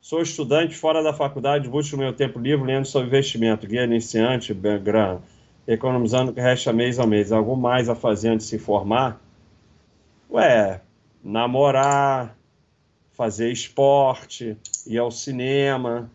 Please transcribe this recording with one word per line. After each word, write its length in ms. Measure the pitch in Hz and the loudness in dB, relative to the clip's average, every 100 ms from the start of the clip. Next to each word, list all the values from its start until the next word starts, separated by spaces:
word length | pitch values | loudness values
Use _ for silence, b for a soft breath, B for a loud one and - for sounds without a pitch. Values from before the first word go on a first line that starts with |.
Sou 220 | - 160 | -4 -4
estudante 520 | 165 - 135 147 165 | -4 -4 0 0 0
fora 280 | 165 160 160 | -2 0 0
da 100 | 156 | 0
faculdade, 560 | 147 139 143 131 147 127 | -2 -4 -2 0 0 0
busco 300 | 135 147 143 | -4 -4 -4
meu 160 | 135 | -4
tempo 240 | 113 135 120 | -2 -2 -2
livre 280 | 120 147 131 | 0 0 0
lendo 200 | 135 135 | -2 0
sobre 220 | 139 123 | -2 2
investimento, 580 | 135 139 117 113 107 101 | 2 2 0 0 0 -2
guia 180 | 113 | -2
iniciante, 680 | 123 117 113 113 117 127 - | 0 0 0 0 2 0 -4
gran-, 680 | 98 101 104 98 107 101 90 b b b _ - | -4 -2 0 2 2 2 -2 b b b _ -2
economizando 640 | 113 131 127 117 127 131 | -2 0 0 0 0 0
o 40 | |
que 60 | 120 | 0
resta 320 | 123 127 - | 0 2 0
mês 260 | 113 120 120 | 0 0 2
a 80 | 117 | 2
mês. 240 | 107 98 | 2 2
Algo 240 | 110 107 | 2 0
mais 360 | 131 123 127 120 | 0 2 2 0
a 40 | |
fazer 360 | 117 123 101 113 | 0 0 0 0
antes 160 | 110 110 | 0 -2
de 40 | |
se 80 | 107 | -8
formar? 600 | - 104 95 117 131 107 _ _ _ _ _ _ _ _ _ _ _ | 0 0 2 0 0 -4 _ _ _ _ _ _ _ _ _ _ _
Ué, 500 | - 180 120 101 95 _ _ _ _ | 0 4 4 2 -2 _ _ _ _
namorar, 1120 | 95 107 120 131 143 131 139 139 139 135 120 - _ _ _ _ _ _ _ | -6 -2 0 2 2 4 2 2 2 0 -4 -14 _ _ _ _ _ _ _
fazer 380 | - 117 101 117 | -6 -4 -2 -4
esporte, 1080 | 127 - - 139 139 135 127 - - 117 107 - - - | -4 -8 2 4 6 4 0 -8 -12 -10 -12 -10 -12 -4
ir 120 | 117 | -2
ao 120 | 120 | -2
cinema. 1000 | 113 - 127 127 139 139 131 123 117 117 | -4 -8 -6 -2 0 0 0 -2 -6 -8